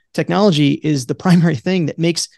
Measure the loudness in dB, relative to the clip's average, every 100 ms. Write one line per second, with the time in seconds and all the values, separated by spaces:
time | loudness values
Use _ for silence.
0 | _ -8 -2 2 2 2 2 0 -2 -4
1 | -4 -4 2 4 4 0 -2 -2 -2 -2
2 | -2 -2 -8